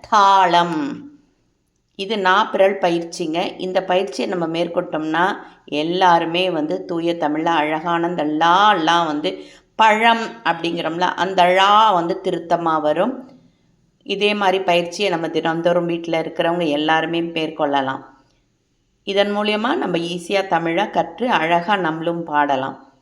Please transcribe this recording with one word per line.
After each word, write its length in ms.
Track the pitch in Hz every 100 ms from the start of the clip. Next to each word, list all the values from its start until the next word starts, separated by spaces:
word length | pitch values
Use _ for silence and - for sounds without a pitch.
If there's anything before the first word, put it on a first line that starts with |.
| -
தாளம். 1000 | 220 196 196 185 170 175 156 143 - - - _ _ _ _ _ _ _ -
இது 200 | 196 214
நாப்பிரள் 640 | 185 190 226 196 196 202
பயிற்சிங்க. 800 | 180 170 170 - 165 165 196 -
இந்த 260 | 185 185
பயிற்சியை 460 | 185 185 196 - 226
நம்ம 160 | 185 165
மேற்கொண்டோம்னா 880 | 165 175 180 170 160 156 160 185 - - -
எல்லாருமே 880 | - 147 156 180 185 170 165 170 185
வந்து 340 | 165 151 185
தூய 280 | 185 170 170
தமிழ்ல 320 | 170 151 151
அழகான 640 | 170 165 151 156 170 170 170
அந்த 180 | 175
லாலாம் 840 | 151 151 165 180 214 196 160 170 165
வந்து 380 | 147 180 - - - _
பழம் 680 | - 220 214 233 226 214 -
அப்படிங்கிறோம்ல, 560 | 160 165 170 170 160 170
அந்த 440 | 180 - 185 190
ழா 480 | 180 185 196 208 220
வந்து 280 | 185 170 185
திருத்தமா 580 | 190 170 165 170 170 156
வரும். 480 | 151 160 214 254 - - _ _ _ _ _ _
இதே 320 | - 196 208
மாதிரி 300 | 208 196 190
பயிற்சியை 460 | 185 175 170 - 202
நம்ம 180 | 170 160
தினந்தோறும் 580 | 160 165 160 170 175 170
வீட்ல 340 | 170 170 165
இருக்கிறவங்க 480 | 160 - 165 175 165
எல்லாருமே 520 | 143 156 160 160 170
மேற்கொள்ளலாம். 840 | 170 170 156 156 147 143 131 135 - _ _ _ _ _ _ _ _ _ -
இதன் 300 | 196 202 208
மூலியமா 220 | 214 214
நம்ம 400 | 233 339 185 170
ஈஸியா 480 | 170 180 175 196 190
தமிழை 440 | 170 165 170 214
கற்று 400 | 185 170 - 240
அழகா 460 | 180 160 170 175 202
நம்மளும் 480 | 165 160 165 170
பாடலாம். 580 | 160 147 147 131 135 - - _